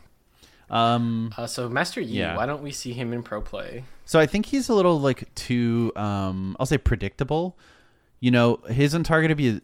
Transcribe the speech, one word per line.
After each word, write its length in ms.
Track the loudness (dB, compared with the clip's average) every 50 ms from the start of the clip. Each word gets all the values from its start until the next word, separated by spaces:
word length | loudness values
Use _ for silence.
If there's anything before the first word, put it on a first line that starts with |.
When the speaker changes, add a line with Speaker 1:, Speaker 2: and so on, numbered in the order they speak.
| -18 _ _ _ _ _ _ _ -20 -20 _ _ _ -4
Speaker 1:
Um, 640 | 0 2 2 4 4 2 2 0 -2 -2 -4 -6 -6
Speaker 2:
Uh, 100 | -8 -10
so 220 | -8 -6 -6 -6 -4
Master 320 | -2 -2 -2 -2 -4 -6
Yi, 200 | -6 -4 -4 -2
Speaker 1:
yeah. 140 | -2 -2 -2
Speaker 2:
why 120 | -2 -4
don't 160 | -4 -4 -6
we 80 | -8 -10
see 240 | -12 -10 -10 -8 -8
him 180 | -6 -6 -4
in 100 | -4 -6
pro 200 | -6 -8 -8 -8
play? 420 | -8 -8 -8 -10 -10 -10 -12 -14 -14 -16 -18 -20 -4
Speaker 1:
So 120 | 2 4 4
I 60 | 4
think 220 | 4 2 -2 -2
he's 240 | 0 -2 -2 0 2
a 40 | 4
little, 240 | 4 6 6 4 4
like, 360 | 2 2 0 0 -6 -12 _
too, 580 | -10 -4 0 0 2 2 2 2 2 0 0 -2
um, 600 | -2 -2 -2 -2 -2 -2 -2 -4 -4 -6 -6 -6 -4
I'll 60 | -2
say 140 | 0 0 2
predictable. 800 | 2 0 0 0 -2 -6 -4 -4 -4 -2 -2 -2 -2 -4 -8 _ _ -20 -20 _ _ _ _ _ _ _ _ _
You 100 | 0 2
know, 260 | 4 4 4 4 2 0 -2 -4
his 260 | 0 2 2 2 2
untargetability, 680 | 0 0 2 4 4 4 4 2 2 2 2 0 0